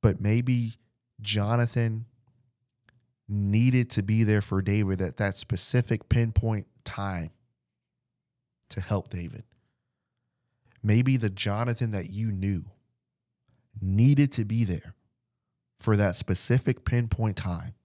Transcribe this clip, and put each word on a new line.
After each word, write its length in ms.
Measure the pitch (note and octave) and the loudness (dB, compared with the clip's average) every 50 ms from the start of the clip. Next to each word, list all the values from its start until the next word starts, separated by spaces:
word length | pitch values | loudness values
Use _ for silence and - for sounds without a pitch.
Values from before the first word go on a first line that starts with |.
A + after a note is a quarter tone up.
But 200 | - A2 G2 - | 4 2 2 2
maybe 560 | G2 G#2 G#2+ A#2 B2 B2+ B2+ A#2+ A#2 A2+ A2+ _ _ _ _ _ _ _ _ _ | 0 0 2 2 2 2 0 0 0 -4 -8 _ _ _ _ _ _ _ _ _
Jonathan 840 | A2 G2+ G#2 A2 G2+ G#2 A#2 A#2+ A#2+ A#2 - A#2+ A#2 A2+ A2 A2 A#2 - _ _ _ _ _ _ _ _ _ _ _ _ _ _ _ _ _ _ _ _ _ _ _ - | -8 -4 -2 -2 0 0 0 0 0 0 0 0 -2 0 -2 -6 -10 -12 _ _ _ _ _ _ _ _ _ _ _ _ _ _ _ _ _ _ _ _ _ _ _ -6
needed 640 | G#2 G#2 G2+ G2 G2+ A2 A#2 B2+ B2+ B2+ A#2+ A#2+ | -4 -2 0 2 4 4 4 4 4 4 2 2
to 100 | - - | 0 -2
be 220 | G2+ G2 A2 A2 A2+ | 0 2 2 4 4
there 180 | G#2+ G#2+ G#2 | 4 4 2
for 200 | G2+ - - F#2+ | 2 2 0 0
David 400 | F#2+ F#2 G2+ G#2 G#2 F#2+ F#2+ F2+ | 0 2 2 2 2 0 0 -2
at 160 | F#2+ F2 - - | -2 -4 -2 -2
that 200 | G#2 G2+ F#2+ - | -2 -2 -2 -4
specific 720 | - _ - F2+ - - - B2 A#2+ - A#2 A2 - _ | -6 _ -4 -4 -4 0 0 0 2 2 -2 -4 0 _
pinpoint 580 | - A#2+ A#2 A2+ A2 - - A2+ A2 G#2 G2 _ _ _ _ | 2 2 2 0 -2 -4 -2 -2 -2 -2 -4 _ _ _ _
time 480 | - - - G2+ G2 F#2+ F2 E2 D#2+ _ _ _ _ _ _ _ _ _ _ _ _ _ _ _ _ _ _ _ _ _ _ _ _ _ _ _ _ | -14 -10 -8 -6 -6 -4 -6 -6 -8 _ _ _ _ _ _ _ _ _ _ _ _ _ _ _ _ _ _ _ _ _ _ _ _ _ _ _ _
to 120 | - - | -10 -10
help 280 | F2+ - G#2+ G2 - - | -4 -2 -2 -4 -4 -6
David. 340 | - F#2 E2+ E2+ - - - _ _ _ _ _ _ _ _ _ _ _ _ _ _ _ _ _ _ _ _ _ _ _ _ _ _ _ | -10 -10 -10 -10 -12 -14 -18 _ _ _ _ _ _ _ _ _ _ _ _ _ _ _ _ _ _ _ _ _ _ _ _ _ _ _
Maybe 360 | - G#2+ G#2 A#2+ B2 C3 C3+ B2+ | 0 2 4 4 4 4 2 2
the 120 | A2+ G#2 | 0 -2
Jonathan 600 | F#2+ F#2+ - G#2 G2+ G#2+ A#2 A#2+ A#2 A2 B2+ A2+ | -4 -2 -4 -4 -2 -2 -2 -4 -2 -2 -4 -4
that 180 | G#2+ G2 F2 D#2+ | -4 -4 -6 -6
you 200 | F#2+ G2+ A2+ A2+ | -6 -4 -4 -4
knew 340 | G2+ F#2+ F#2+ G2+ G2 F2 F#2 G2 - _ _ _ _ _ _ _ _ _ _ _ _ _ _ _ _ _ _ _ _ G#2+ | -2 -2 -2 -2 -2 -2 -4 -10 -18 _ _ _ _ _ _ _ _ _ _ _ _ _ _ _ _ _ _ _ _ -6
needed 500 | G2 F#2+ F#2+ G2+ A#2 C3+ D3 C#3 D3 C#3 | -4 0 2 4 6 6 6 6 4 2
to 140 | - - A2+ | 2 -4 -4
be 180 | G#2 A2+ A#2 A#2 | -2 0 -2 0
there 320 | F#2+ F2+ D2+ - - F#2+ _ _ _ _ _ _ _ _ _ _ _ _ _ _ _ _ _ | 0 -2 -6 -8 -14 -20 _ _ _ _ _ _ _ _ _ _ _ _ _ _ _ _ _
for 180 | - - A2 G2+ | 0 2 2 4
that 180 | G#2 G2 F2 | 4 2 0
specific 680 | - - - F#2+ - - - A#2+ B2+ - - B2+ - _ | -4 -4 -4 -4 -4 0 0 0 0 2 0 -4 -2 _
pinpoint 500 | - - A#2+ A#2+ A2+ - - A2 A2 F#2+ | -2 0 0 0 0 -2 0 0 -2 -2
time. 380 | - - F2+ F2+ E2 - - - _ _ | -2 -6 -6 -6 -6 -8 -12 -14 _ _